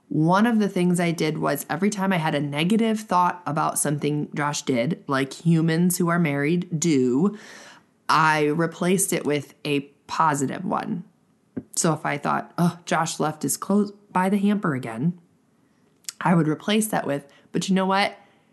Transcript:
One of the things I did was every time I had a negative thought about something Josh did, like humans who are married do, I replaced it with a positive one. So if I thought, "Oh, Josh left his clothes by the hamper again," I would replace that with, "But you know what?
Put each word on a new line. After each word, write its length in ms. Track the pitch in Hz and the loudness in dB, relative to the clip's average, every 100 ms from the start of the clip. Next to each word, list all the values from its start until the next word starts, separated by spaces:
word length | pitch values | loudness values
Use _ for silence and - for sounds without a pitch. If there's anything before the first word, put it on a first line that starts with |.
| - | -6
One 400 | 151 160 190 233 | 0 4 4 4
of 100 | 220 | 2
the 120 | 202 | 0
things 300 | 190 175 175 | 2 2 2
I 120 | 170 | 0
did 260 | 165 156 160 | 0 -2 -2
was 300 | 156 143 - | -2 -2 -4
every 220 | 170 208 | -2 0
time 200 | 208 190 | 0 0
I 60 | 180 | 0
had 160 | 156 | 0
a 80 | 147 | -2
negative 580 | 147 143 175 220 226 220 | -2 -2 2 2 2 0
thought 420 | - 180 180 - - | 0 2 2 0 -4
about 320 | 151 151 - | -2 -2 -2
something 520 | 147 147 147 147 - | -2 -2 -2 -2 -4
Josh 300 | 151 147 143 | -4 -4 -4
did, 400 | - 127 131 - - | -2 0 0 -2 -2
like 280 | 135 135 | -2 -2
humans 640 | - 165 165 165 160 175 175 | -2 2 2 2 2 2 2
who 100 | 170 | 0
are 80 | 170 | 2
married 600 | 160 143 143 175 175 156 | 0 0 0 0 -2 -2
do, 580 | 170 139 127 127 202 208 - - - - _ _ - | 2 2 4 2 0 -2 -14 -20 -20 -20 _ _ 0
I 380 | 147 160 156 151 | 2 4 4 2
replaced 680 | 151 165 - 175 185 - | 2 0 0 0 0 0
it 100 | 170 135 | -2 -2
with 280 | 147 139 - | -2 -4 -10
a 180 | 151 143 139 _ - | -4 -2 -4 _ -8
positive 580 | - 160 147 131 - - | 0 2 2 -2 -4 -4
one. 380 | - - 175 - _ _ _ _ - - - | -4 -4 -6 -8 _ _ _ _ -14 -10 -2
So 180 | 170 | 0
if 100 | - | 0
I 140 | 147 147 | -4 -4
thought, 340 | 160 143 - - | -2 -4 -4 -2
"Oh, 220 | 170 - - | -2 -2 -4
Josh 340 | 165 160 - | -2 -2 -2
left 240 | 151 156 | -4 -4
his 140 | 143 - | -6 -4
clothes 340 | - 196 208 - _ | -2 0 0 -4 _
by 180 | 185 190 | -2 0
the 100 | 202 | 2
hamper 340 | 202 208 175 | 2 0 0
again," 460 | 127 123 113 160 - _ _ _ _ _ _ _ _ - - | -4 -6 -2 -2 -2 _ _ _ _ _ _ _ _ -16 -4
I 140 | 160 | 0
would 140 | 170 151 | 2 2
replace 400 | 147 - 220 214 | -2 0 0 0
that 180 | - - | -4 -4
with, 220 | 143 - - _ | -6 -8 -20 _
"But 180 | 180 185 | -6 0
you 60 | 185 | 0
know 100 | 190 | 2
what? 320 | 196 202 - - _ _ | 2 0 -4 -20 _ _